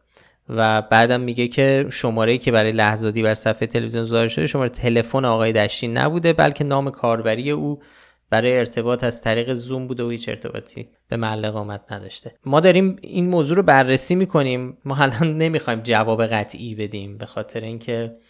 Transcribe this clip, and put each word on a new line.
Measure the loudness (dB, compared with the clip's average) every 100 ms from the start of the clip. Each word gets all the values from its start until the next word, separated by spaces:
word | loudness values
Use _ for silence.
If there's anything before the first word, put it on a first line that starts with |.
| _ _ _ _ -8
و | 0 2 2
بعدم | 4 4 6 2
میگه | -2 -2 -2
که | 2 4 4 0
شماره‌ای | -4 -2 0 2 2
که | 2
برای | 4 4
لحظاتی | 4 2 2 -2 0
بر | 0
صفحه | 0 0 -2 -2
تلویزیون | -2 -4 -4
ظاهر | -2 0 0
شده | 0 -2
شماره | 0 -2
تلفن | -2 0 0 0 0 2
آقای | 2 2
دشتی | 2 0 -2 -4
نبوده، | 0 0 2 2
بلکه | 4 2 2
نام | -2 0 -2
کاربری | -2 0 0 0 -2 -2
او | -2 -4 -6 -12 _ _ _ -2
برای | 0 2 2
ارتباط | 0 -2 -2 0
از | -2 -4
طریق | -2 -2 -2
زوم | -4 -6 -8 -6
بوده | -6
و | -6
هیچ | -6 -8
ارتباطی | -10 -10 -12 -14 -16 -18 _ -8
به | -4
محل | -4 -4 -6
اقامت | -6 -8 -10 -12
نداشته. | -14 -14 -16 -18 -14 -2
ما | 4
داریم | 6 4 2 -2
این | -8 -4 0
موضوع | 2 2 2
رو |
بررسی | 4 6 6 2 2 0
می‌کنیم. | 2 2 0 -2 -6 -12 -6
ما | 0
الان | 0 2 0 0
نمی‌خوایم | 0 0 -2 -4
جواب | 0 0 2 0 0
قطعی | 0 -4 -10 -12 -8
بدیم | -8 -10 -12 -14
به | -12
خاطر | -12 -10 -10
اینکه | -10 -12 -8 -6 -6 -10 _